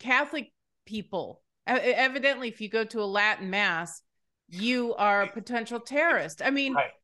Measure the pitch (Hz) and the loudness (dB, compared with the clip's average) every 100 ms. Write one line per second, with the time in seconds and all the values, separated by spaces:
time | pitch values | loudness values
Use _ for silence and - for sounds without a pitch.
0 | 233 254 294 311 226 _ _ _ - 214 | 0 2 2 -4 -8 _ _ _ -12 -10
1 | 180 190 117 101 _ _ - 247 - 233 | -6 -6 -6 -10 _ _ -2 2 2 4
2 | 262 269 269 262 247 220 214 220 220 233 | 2 2 0 0 -4 -8 -4 -2 -2 -2
3 | 208 196 208 214 190 196 202 165 170 - | -2 2 2 2 -2 0 0 0 -4 -10
4 | _ _ _ _ _ 175 220 254 240 220 | _ _ _ _ _ -6 0 0 0 2
5 | 208 202 196 226 196 247 226 240 233 277 | 4 4 2 -4 -6 -6 -4 -8 -4 0
6 | 330 262 160 - - 277 269 262 - - | 2 2 0 -4 -2 0 0 0 0 -4